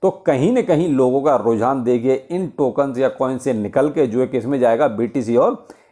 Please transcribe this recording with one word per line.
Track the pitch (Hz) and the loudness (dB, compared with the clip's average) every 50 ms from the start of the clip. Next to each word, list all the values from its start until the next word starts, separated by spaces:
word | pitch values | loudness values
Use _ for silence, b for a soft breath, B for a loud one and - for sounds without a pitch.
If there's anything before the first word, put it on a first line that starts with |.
तो | - 190 | -2 -2
कहीं | 185 - - 170 143 127 143 202 | -2 -2 -2 -2 0 2 2 2
ना | 254 254 | 2 0
कहीं | - - 165 147 175 170 | 0 0 0 0 2 0
लोगों | 143 131 131 127 127 139 | 2 2 2 2 2 2
का | 135 151 139 | 2 2 2
रुझान | 117 104 117 117 107 113 131 139 135 117 | 2 2 0 0 2 0 0 0 0 0
देखिए | 123 123 120 113 131 131 - - - | 0 0 0 2 0 0 0 -2 -6
इन | 170 185 185 151 - - | -6 -6 -6 -6 -4 -2
टोकन्स | 147 127 120 - 139 139 123 123 | -2 -2 0 -2 -2 -2 0 -2
या | 135 123 | -2 -2
कॉइन | - - 135 127 131 123 | 0 -2 -4 -4 -4 -4
से | - 143 | -2 -2
निकल | 123 107 104 101 - 139 139 151 | -2 -2 -2 -2 0 0 0 0
के | 139 156 143 | 2 0 0
जो | 120 104 123 | 0 0 -2
है | 131 | -2
किस | 127 131 123 107 | -2 -2 -4 -2
में | 127 143 135 | -2 0 2
जाएगा, | 123 117 117 120 151 135 | 2 2 2 2 0 0
बीटीसी | 107 104 120 107 - 139 117 110 120 | 0 -2 -4 -2 -2 -4 -2 0 2
और | 120 156 233 285 - B B B B B B | 2 2 2 0 -4 B B B B B B